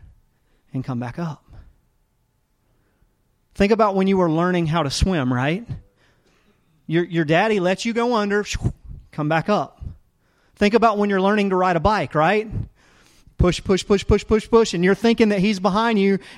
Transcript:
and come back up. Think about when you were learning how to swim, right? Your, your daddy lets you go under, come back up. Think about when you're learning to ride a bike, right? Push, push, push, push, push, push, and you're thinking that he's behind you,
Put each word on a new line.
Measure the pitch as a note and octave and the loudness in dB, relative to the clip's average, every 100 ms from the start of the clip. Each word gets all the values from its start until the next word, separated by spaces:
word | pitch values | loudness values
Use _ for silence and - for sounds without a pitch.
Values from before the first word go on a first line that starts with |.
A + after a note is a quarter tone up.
| - _ _ _ _ _ _ | -20 _ _ _ _ _ _
and | C3+ | -10
come | B2 B2 | -8 -8
back | B2 B2 | -8 -8
up. | E3+ C#3+ _ - - _ _ _ _ _ _ _ _ _ _ _ _ _ _ _ _ _ _ | -10 -10 _ -20 -20 _ _ _ _ _ _ _ _ _ _ _ _ _ _ _ _ _ _
Think | - G3+ | -2 2
about | G#3+ G#3+ | 2 2
when | G3 F#3+ | 2 0
you | F#3+ | 2
were | F3 | 2
learning | D#3 F3+ F3+ E3 | 0 0 0 0
how | E3+ | -2
to | C#3+ | -2
swim, | - F#3+ F3+ B2+ | -2 0 0 0
right? | B2 C3+ F3 A#3 - - _ _ _ _ _ _ _ _ _ - | -2 -2 -4 -8 -14 -16 _ _ _ _ _ _ _ _ _ -4
Your, | D#3+ | -2
your | F3 E3 | 0 -2
daddy | D3+ D#3+ G#3+ G#3+ | 0 2 2 0
lets | F3 F#3 | 0 -2
you | A#3 | -4
go | A3+ A#3+ | -2 -2
under, | A#3 G3+ G#3 G3+ - - - - - - | 0 0 -2 -4 -6 -6 -6 -12 -20 -14
come | - D3+ | -8 -2
back | D#3+ D3+ | 0 0
up. | G3+ C#3 - - - _ _ _ _ _ _ | -2 -4 -10 -18 -18 _ _ _ _ _ _
Think | G#3 | 2
about | A3+ A3+ G#3 | 4 4 2
when | G#3 | 0
you're | G3 | 2
learning | F#3+ G#3+ G3+ | 2 2 0
to | F#3 | 0
ride | F#3 E3+ | 2 2
a | |
bike, | E3 G#3+ C#3+ | 0 0 -2
right? | D3+ D#3+ G#3+ A3 - - _ _ _ _ _ _ - | 0 2 0 -2 -8 -10 _ _ _ _ _ _ 0
Push, | F3+ - | 0 0
push, | - F#3 | -2 -2
push, | - G3+ - | 0 0 2
push, | G#3 - | 0 2
push, | A3 - | -2 2
push, | A3+ A3 | 2 2
and | F3 | 2
you're | F3+ | 2
thinking | G3 A#3 A#3 A3 | 2 2 2 2
that | G3+ | 2
he's | G3 G3 | 0 0
behind | F#3+ F#3+ A#3 A3 | -2 0 0 2
you, | G3 F#3+ - | 2 0 -4